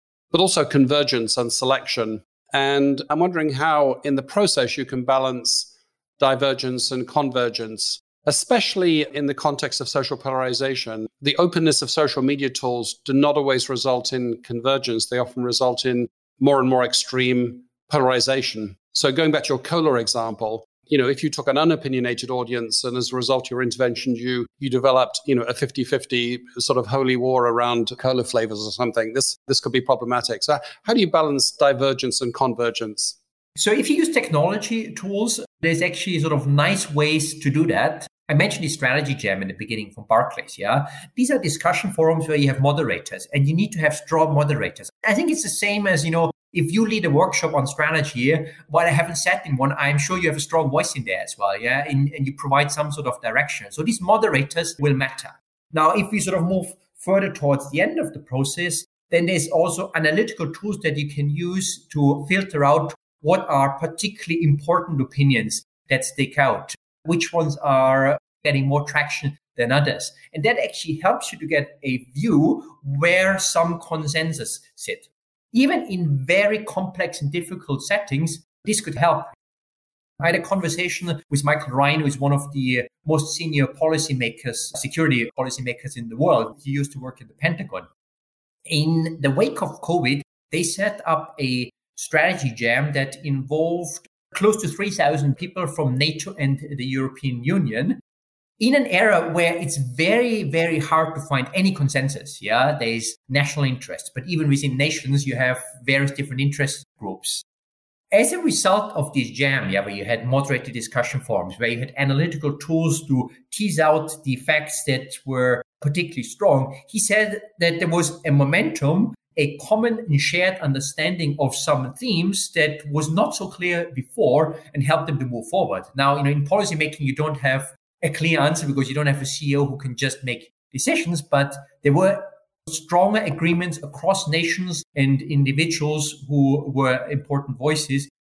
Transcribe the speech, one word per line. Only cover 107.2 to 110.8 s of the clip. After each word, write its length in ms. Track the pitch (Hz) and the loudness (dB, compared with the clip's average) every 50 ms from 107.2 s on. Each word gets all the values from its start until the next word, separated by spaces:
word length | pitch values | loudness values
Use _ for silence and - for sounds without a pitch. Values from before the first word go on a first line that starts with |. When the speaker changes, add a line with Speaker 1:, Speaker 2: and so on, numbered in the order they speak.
| - - - - - _ _ _ _ _ _ _ _ _ _ _ _ _ | -4 -4 -4 -4 -6 _ _ _ _ _ _ _ _ _ _ _ _ _
Speaker 2:
As 220 | - 208 247 294 | 4 4 4 4
a 60 | 349 359 | 0 0
result 540 | 330 294 - - - 190 190 214 208 - - | 0 0 0 2 4 4 4 4 2 -2 -4
of 180 | 156 139 - | -4 -4 -2
this 180 | - 139 120 113 | -2 -2 -2 -2
jam, 400 | - - 139 139 135 131 107 95 | -2 0 0 0 0 0 -2 0
yeah, 140 | 95 98 98 | -2 -2 -2
where 100 | 104 101 | -2 -6
you 100 | 101 98 | -6 -4
had 220 | 104 117 113 113 | -2 -2 -2 0
moderated 480 | 127 131 135 139 143 135 120 - 127 113 | 0 0 0 0 0 -2 -4 -4 -6 -8
discussion 460 | 120 | -8